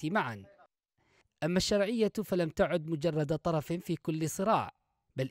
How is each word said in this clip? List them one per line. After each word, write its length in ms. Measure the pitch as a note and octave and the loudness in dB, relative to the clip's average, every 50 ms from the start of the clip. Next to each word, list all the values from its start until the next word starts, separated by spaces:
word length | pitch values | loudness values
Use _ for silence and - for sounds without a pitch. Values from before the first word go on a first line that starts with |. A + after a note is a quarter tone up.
| - | -4
معا. 400 | D#3 F#3+ A3 D#3 B2+ A2+ G2+ F#2+ - - - - _ _ _ _ _ _ _ _ _ _ _ _ _ _ _ - | 0 0 0 0 0 -4 -8 -12 -16 -20 -20 -20 _ _ _ _ _ _ _ _ _ _ _ _ _ _ _ -2
أما 140 | D#3+ F3 | 0 2
الشرعية 560 | F#3 - - G#3+ G3+ G3+ F#3+ B3 A3+ A3 G3+ - A3+ G3 | 0 2 2 2 2 2 2 2 2 0 0 0 -2 -4
فلم 240 | - G3 F3+ E3+ D#3 | 0 0 0 0 0
تعد 380 | - - F#3+ C#3+ E3 F3 D3+ | 2 0 2 2 2 0 -2
مجرد 520 | D#3 E3 D3+ C#3 E3+ D3+ D#3 D3+ C#3+ D#3+ D3+ | -2 -4 -2 0 0 0 0 0 0 0 0
طرف 340 | - E3+ E3 D#3 C#3 - E3+ | 0 0 0 0 0 -2 -4
في 240 | F3 - - E3+ | -6 -4 -4 -6
كل 340 | - - - D#3 D#3 D#3+ D3+ | -4 -2 -4 -2 -2 -2 -2
صراع، 400 | - - F#3+ G#3+ G#3+ D3+ G#2+ F2+ - _ _ _ _ _ _ _ _ | -2 -2 0 2 2 2 0 -2 -8 _ _ _ _ _ _ _ _
بل 140 | C3 C3 C3 | -6 -6 -4